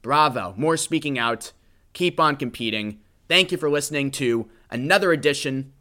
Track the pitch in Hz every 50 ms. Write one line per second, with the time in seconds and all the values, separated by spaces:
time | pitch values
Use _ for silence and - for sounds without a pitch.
0 | - 113 139 151 151 147 120 120 110 95 92 104 143 160 160 160 - - 165 156
1 | 139 147 135 123 117 117 117 110 - - _ _ _ _ _ _ _ _ _ -
2 | 180 175 - - 160 151 143 135 139 120 - - 120 110 107 107 104 104 104 -
3 | _ _ _ _ _ _ 160 180 190 180 185 - - 147 143 147 143 - 151 143
4 | 139 139 135 - 139 120 117 117 110 - - _ _ _ - 117 127 151 180 202
5 | 196 185 165 143 - 147 143 143 - 143 135 131 135 139 _ _